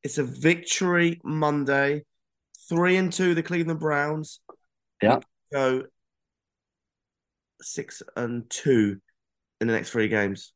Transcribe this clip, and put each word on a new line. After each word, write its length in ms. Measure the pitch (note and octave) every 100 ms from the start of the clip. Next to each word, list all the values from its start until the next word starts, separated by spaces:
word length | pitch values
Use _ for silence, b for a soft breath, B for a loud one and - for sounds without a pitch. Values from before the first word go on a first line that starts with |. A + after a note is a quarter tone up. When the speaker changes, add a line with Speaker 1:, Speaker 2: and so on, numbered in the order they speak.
Speaker 1:
It's 140 | - -
a 60 |
victory 960 | B2+ B2+ D3+ F3 - - F#3 F3 E3+ E3+
Monday. 800 | - D#3 D3+ D3 C#3 C#3 C#3 D3 - _ _ _ _ - -
Three 260 | E3+ F3+
and 160 | F#3 F#3
two, 220 | - F3+
the 100 | E3+
Cleveland 360 | E3 F3+ D#3+ D#3+
Browns. 600 | D#3 C#3+ D3 D#3 D3+ - - - _ _ _ _
Speaker 2:
Yeah. 160 | G#2 -
Speaker 1:
We 400 | - _ _ C#3
go 260 | C3 C3 C3+ _ _ _ _ _ _ _ _ _ _ _ _ _ _ _ _ _
six 400 | - - - - -
and 340 | - A#2+ A#2+ -
two 500 | - D3 B2 G#2 G2 _ _ _ _ _ _
in 60 | A#2
the 60 |
next 180 | A2 -
three 160 | A#2 G#2+
games. 460 | G#2+ G2+ G2 -